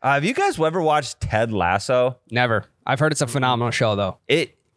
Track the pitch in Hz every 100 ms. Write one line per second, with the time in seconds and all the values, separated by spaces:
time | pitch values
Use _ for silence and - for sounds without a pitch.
0 | 131 139 165 277 392 233 160 175 156 151
1 | 131 - - 107 117 104 87 98 - 127
2 | 123 127 - 113 123 107 - _ - 131
3 | 156 147 131 139 127 120 120 - 117 101
4 | 98 - - 151 151 _ _